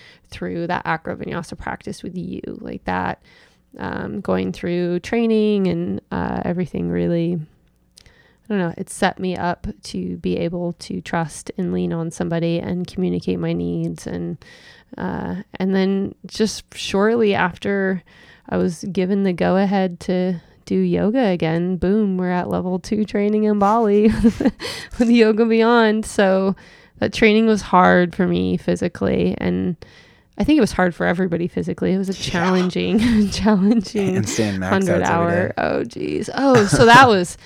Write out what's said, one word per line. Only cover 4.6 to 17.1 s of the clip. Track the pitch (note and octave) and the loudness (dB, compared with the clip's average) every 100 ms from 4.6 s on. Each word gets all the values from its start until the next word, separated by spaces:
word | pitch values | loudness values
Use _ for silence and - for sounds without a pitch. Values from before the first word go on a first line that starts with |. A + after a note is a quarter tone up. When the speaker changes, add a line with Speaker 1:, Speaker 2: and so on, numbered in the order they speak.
| F#3 F3 F3 F3 | -4 -2 -2 -4
Speaker 1:
training | - A#3 A3+ A3 G#3+ G#3 F#3+ | -4 -2 2 2 2 2 0
and, | E3+ F3+ F#3+ - | -2 -4 -6 -6
uh, | - - - - | -6 -4 -4 -4
everything | F3 F3+ - E3+ | -4 -4 -4 -4
really, | F3 E3+ E3+ E3 F3 D#3 _ _ _ _ _ | -2 0 0 -2 -4 -8 _ _ _ _ _
I | - _ _ _ _ | -20 _ _ _ _
don't | G#3 | -2
know, | E3+ - | -2 -4
it | F#3+ | -10
set | - F#3+ - | -2 -2 0
me | F#3 F3+ | -6 -4
up | F3 - G#3 - | -4 -4 -8 -12
to | - F3+ F3+ F3 | -10 -8 -8 -6
be | F3+ F3+ | -4 -2
able | E3+ F3 F3 | -4 -4 -6
to | F3 - F#3 | -8 -10 -10
trust | D#3+ E3+ D#3+ - - - | -6 -4 -4 -8 -14 -6
and | F3+ | -4
lean | F3+ F3+ | -2 -2
on | E3+ E3 | -2 -6
somebody | - F3 E3+ E3 E3+ | -8 -6 -2 0 -2
and | - F3+ F3+ | -4 -6 -6
communicate | - F3+ F3 F3 F3+ | -4 -2 -2 -2 -4
my | E3 | -2
needs. | E3+ F3 E3+ E3 E3 - | -4 -4 -4 -6 -8 -10
And, | F3+ E3+ E3+ - - - - _ - | -8 -8 -10 -14 -20 -20 -20 _ -10
uh, | F#3 - - F3+ - - | -8 -6 -8 -8 -10 -4
and | F#3 F#3+ | 0 2
then | F#3+ G3 G3 - F#3 | 2 0 -4 -8 -16
just | - A3 - - | -4 -2 -2 -14
shortly | - - G3 G#3 | -12 -4 0 2